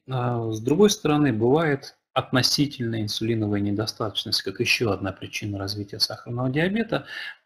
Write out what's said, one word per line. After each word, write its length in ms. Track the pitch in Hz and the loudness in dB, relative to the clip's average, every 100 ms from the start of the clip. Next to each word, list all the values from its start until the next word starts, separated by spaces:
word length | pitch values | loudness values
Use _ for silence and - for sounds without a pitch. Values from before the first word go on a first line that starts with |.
| - | -8
а, 420 | 131 123 120 113 | -4 -2 -2 -4
с 80 | 110 | -2
другой 280 | 120 160 208 | 0 6 6
стороны, 420 | - 151 147 143 | 4 2 4 4
бывает 640 | 107 120 151 165 139 - - _ | 4 4 6 4 0 -4 -20 _
относительная 880 | 131 - 127 123 - 139 - 117 113 | -4 2 2 4 2 0 -2 -4 -2
инсулиновая 600 | 104 - 110 113 104 101 | -4 -2 0 0 0 0
недостаточность, 800 | 101 104 107 - 110 - 104 - | 0 0 -2 -4 -4 -4 -4 -4
как 160 | 98 - | -4 -2
еще 320 | 117 - 117 | 0 2 0
одна 200 | 90 95 | 0 -4
причина 440 | - - - 107 101 | -6 -10 -8 -6 -4
развития 400 | 98 101 98 - | -6 -6 -8 -4
сахарного 500 | - 110 - 120 131 | -4 -4 -8 -4 -2
диабета, 560 | 143 180 214 220 147 - - - - | 0 0 0 -2 -4 -6 -12 -12 -16